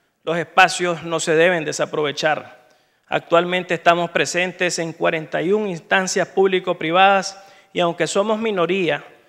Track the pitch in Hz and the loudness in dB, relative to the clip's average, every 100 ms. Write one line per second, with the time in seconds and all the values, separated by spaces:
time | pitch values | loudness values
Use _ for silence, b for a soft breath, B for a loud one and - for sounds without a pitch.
0 | _ _ - 170 156 - 180 - 175 165 | _ _ -6 -4 -2 2 2 2 -4 -4
1 | 165 165 170 156 175 175 151 151 151 160 | -4 -4 0 4 4 2 -2 -4 -4 -2
2 | 147 139 156 147 - - _ _ _ _ | -4 -2 -2 -2 -6 -18 _ _ _ _
3 | - 156 - 170 175 180 180 165 175 170 | -6 -6 2 2 2 -2 -4 0 4 4
4 | 170 175 139 175 180 175 180 175 165 156 | 2 -2 -2 -2 -4 -2 -4 -2 -6 -4
5 | 170 165 156 151 160 214 208 165 - 190 | -2 -2 -4 -4 0 0 -2 -8 -2 0
6 | 185 196 170 - 196 185 185 170 160 175 | 0 -2 -2 0 2 0 -2 -4 0 4
7 | 196 196 185 - B B B 175 170 165 | 6 4 0 -10 B B B -2 -2 0
8 | 160 196 214 220 226 196 165 190 160 147 | -2 0 0 -2 -2 -2 0 0 -2 -2
9 | - - | -8 -20